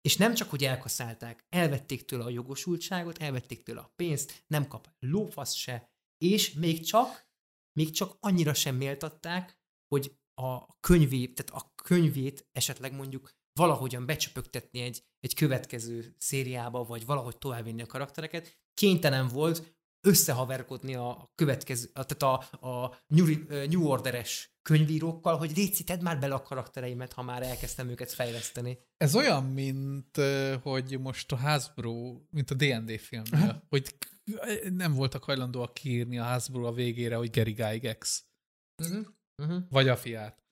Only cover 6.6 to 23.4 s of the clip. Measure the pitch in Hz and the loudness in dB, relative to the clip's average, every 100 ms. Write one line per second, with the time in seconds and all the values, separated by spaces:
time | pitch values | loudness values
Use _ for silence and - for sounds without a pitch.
6.6 | 170 160 - 214 262 - _ _ _ _ | 0 0 2 2 2 -4 _ _ _ _
7.6 | _ - 156 156 190 - 202 180 151 139 | _ 0 0 0 -4 -4 2 4 4 2
8.6 | 151 127 135 139 151 - 165 175 180 _ | 0 0 -2 -4 -8 -10 -6 -6 -6 _
9.6 | _ _ _ 143 135 _ _ - 127 123 | _ _ _ -2 -2 _ _ -6 -6 -6
10.6 | - _ - 175 143 131 123 - - - | -10 _ 8 8 8 4 -2 -6 -10 -12
11.6 | - - - 180 160 131 131 - _ - | -14 -16 2 4 4 2 -4 -8 _ -4
12.6 | 127 131 131 135 135 135 - _ _ - | -4 -4 -10 -10 -10 -12 -14 _ _ 4
13.6 | 170 139 127 123 127 151 - - - 127 | 4 4 0 -4 -4 -2 -2 -6 -8 -10
14.6 | - 123 123 117 _ _ 131 - 147 127 | -8 -8 -8 -10 _ _ -6 2 2 2
15.6 | - 123 117 117 117 _ - 135 127 123 | -4 -10 -8 -8 -10 _ -4 -2 -2 -4
16.6 | 120 123 117 117 113 143 120 110 139 120 | -6 -6 -6 -8 -2 -2 -2 -8 -8 -6
17.6 | 113 113 117 131 139 - 156 170 165 _ | -6 -8 -8 -8 -8 -8 -8 -10 -12 _
18.6 | _ - 202 180 156 131 131 123 160 165 | _ 4 6 8 4 4 0 2 0 0
19.6 | - _ _ _ 190 180 - 123 127 131 | -6 _ _ _ 6 8 6 2 -2 -4
20.6 | 123 127 135 127 123 120 - - 151 135 | -8 -10 -8 -6 -6 -8 -16 0 2 2
21.6 | - 123 120 - 131 131 139 127 131 - | -2 -6 -6 -10 -8 0 2 2 -2 -12
22.6 | 131 123 127 - _ 151 165 156 | -8 -6 -8 -10 _ 6 8 4